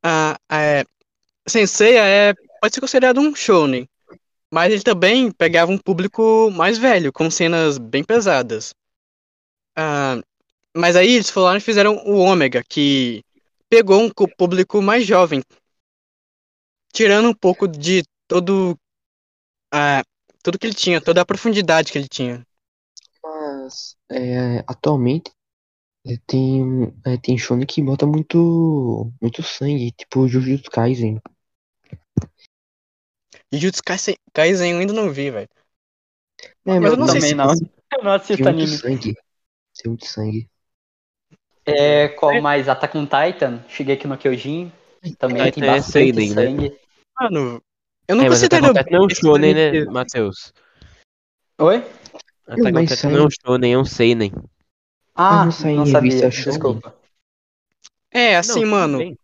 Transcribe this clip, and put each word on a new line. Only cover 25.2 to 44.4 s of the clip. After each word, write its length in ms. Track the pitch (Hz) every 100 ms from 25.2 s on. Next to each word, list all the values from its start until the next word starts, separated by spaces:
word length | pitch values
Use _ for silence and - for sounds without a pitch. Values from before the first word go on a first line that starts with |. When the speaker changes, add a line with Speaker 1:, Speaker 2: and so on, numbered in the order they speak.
| - _ _ _ _ _ _ _ 127
Speaker 2:
é, 80 | 117 -
tem, 680 | 131 131 135 127 127 120 - -
é, 120 | 123
tem 200 | - 127
shonen 280 | - 123 135
que 140 | -
bota 240 | 139 139 147
muito, 1040 | 156 151 170 170 165 165 151 123 110 113 120
muito 220 | 113 -
sangue, 480 | - - 139 147 120
tipo 380 | - - 131 131
Jujutsu 420 | 123 131 135 -
Kaisen. 480 | - 117 127 113 110 - _ _ _ _ _ _ - _ - - _ _ _ _ _ _ _ _ _ _ _ _
Speaker 1:
Jujutsu 300 | 147 180 -
Kaisen, 320 | - 185 - - _
Kaisen 380 | - 165 190 175
eu 60 | 175
ainda 140 | 190
não 180 | 220 202
vi, 180 | 139 143
velho. 180 | 113 98 _ _ _ _ _ _ _ _ _
Speaker 2:
É, 80 | - _ -
Speaker 1:
Mas 100 | 185
eu 60 |
Speaker 2:
mas 160 | 165 156
Speaker 1:
não 100 | 262
sei 80 | -
Speaker 3:
Também 80 | 151
Speaker 1:
se 60 | 147
Speaker 3:
não. 180 | 139 170 160 _ _ 277
Eu 60 |
não 80 | 208
assisto 320 | 196 - 208
Speaker 2:
tem 100 | 135
muito 100 | 165
Speaker 3:
anime. 140 | 156 151
Speaker 2:
sangue. 360 | 120 131 110 110 _ _ _ _ _ -
Tem 140 | 113
muito 160 | 113 -
sangue. 440 | - 107 110 113 _ _ _ _ _ _ _ _ _ _ _ -
Speaker 3:
É, 420 | 147 143 147 147
qual 220 | - 156
Speaker 1:
É. 80 | 147
Speaker 3:
mais? 280 | 147 143 135
Attack 280 | 156 - 160
on 80 | 147
Titan, 580 | 139 160 180 135 120 120
Shingeki 400 | - 139 139 143
no 100 | 135
Kyojin. 540 | 139 123